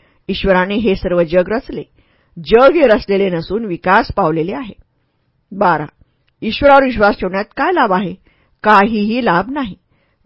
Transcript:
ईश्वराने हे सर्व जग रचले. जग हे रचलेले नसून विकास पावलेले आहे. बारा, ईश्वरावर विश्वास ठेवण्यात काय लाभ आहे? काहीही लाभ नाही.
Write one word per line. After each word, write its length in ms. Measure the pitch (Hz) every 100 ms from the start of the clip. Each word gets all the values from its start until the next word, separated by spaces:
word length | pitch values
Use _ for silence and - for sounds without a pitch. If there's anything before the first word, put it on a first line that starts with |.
| _ _ -
ईश्वराने 480 | 196 196 185 185 202
हे 200 | 208 190
सर्व 280 | 185 175
जग 240 | 160 180 180
रचले. 360 | 226 - 180 - _ _ _ _ 175 151
जग 280 | 220 277
हे 140 | 330 254
रचलेले 420 | - - 196 196
नसून 360 | 170 165 208 220
विकास 460 | 170 185 208 - -
पावलेले 400 | 165 160 170 262
आहे. 180 | 220 - _ _ _ _ _ _ _
बारा, 340 | 190 190 156 147 _ _ _ _ _
ईश्वरावर 420 | 220 - 277 277
विश्वास 320 | 269 226 208 -
ठेवण्यात 260 | 190 196 208 -
काय 140 | 311
लाभ 220 | 349 233
आहे? 220 | 185 185 185 _ _ _ _
काहीही 640 | 214 208 202 214 208 240 240
लाभ 260 | 170 196
नाही. 240 | 285 226 - _ _ _ _